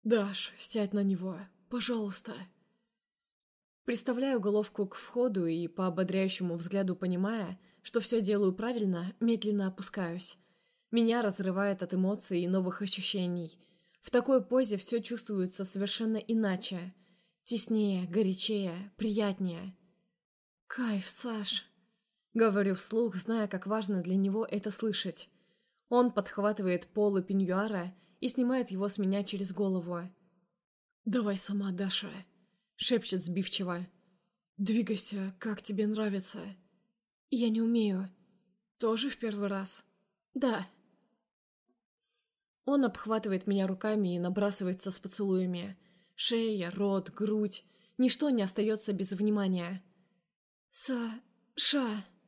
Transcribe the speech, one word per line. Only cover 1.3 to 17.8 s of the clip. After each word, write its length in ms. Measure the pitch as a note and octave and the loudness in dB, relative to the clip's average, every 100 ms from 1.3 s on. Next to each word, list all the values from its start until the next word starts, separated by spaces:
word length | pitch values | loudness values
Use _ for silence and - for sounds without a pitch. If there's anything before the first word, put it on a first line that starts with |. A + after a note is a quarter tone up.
| F#3 G3 _ _ | -8 -14 _ _
пожалуйста». 640 | B3 A#3 A#3 G#3 F#3+ - - F#3 _ _ _ _ _ _ _ _ _ _ _ _ _ | -4 -2 -2 -2 -6 -8 -12 -16 _ _ _ _ _ _ _ _ _ _ _ _ _
Приставляю 560 | - A#3 - A#3+ C4+ B3+ | -4 -2 0 0 2 2
головку 480 | G3 G#3 G#3 - F#3+ | 2 2 0 -4 -6
к 80 | - | -6
входу 500 | - B3 B3+ G3 E3+ | -6 0 2 2 2
и, 220 | E3 E3+ | 0 -2
по 180 | - F#3 | 0 0
ободряющему 680 | E3+ F#3 F#3+ F#3+ - F3+ E3+ | 2 2 2 2 2 -2 -2
взгляду 400 | E3+ G3 F#3+ F3 | -2 0 0 0
понимая, 640 | F#3 F3+ G3 A3+ F3+ F#3 _ _ | 0 2 2 0 -4 -8 _ _
что 160 | - A#3 | -4 -2
всё 200 | - A#3 | 0 0
делаю 320 | G3 G3+ G3 | 2 4 2
правильно, 600 | F#3 A3+ A#3+ G3+ F3 F3 - | 2 -2 0 0 0 -2 0
медленно 480 | A#3 A3+ G3+ G#3 F#3+ | 2 2 2 0 0
опускаюсь. 720 | F#3+ F#3+ - F3 F3 - - _ _ _ _ _ | -2 -6 -4 -4 -4 -8 -12 _ _ _ _ _
Меня 320 | A#3 A3+ A#3+ | 2 4 4
разрывает 640 | G#3+ F#3+ F#3 F#3 G3+ F#3+ | 0 0 -2 0 0 -2
от 100 | F#3 | -2
эмоций 480 | F#3 F#3 G#3+ - F3+ | 0 0 0 -2 -2
и 60 | F3 | 2
новых 340 | F#3+ F3+ F3+ | 2 0 -2
ощущений. 800 | G3+ - F3+ G3+ F3+ F3 D#3+ - _ _ _ _ | -4 -2 -2 0 0 -2 -6 -12 _ _ _ _
В 80 | - | 0
такой 340 | B3 A#3+ C4 | 0 4 4
позе 340 | G3+ B3+ B3+ G3+ | 4 2 2 -2
всё 220 | - A#3 | -2 -4
чувствуется 640 | G#3+ A#3 - G3+ F#3 - | -4 -8 -4 -2 -2 -2
совершенно 540 | F#3+ F#3+ G3 - A#3 A3 | -6 -4 -2 -2 -2 -2
иначе. 760 | - A3+ G#3 F#3 - F3+ F3+ - _ _ _ _ - | 0 0 2 0 -2 -6 -8 -14 _ _ _ _ -4
Теснее, 640 | A#3 - A3 | 0 2 2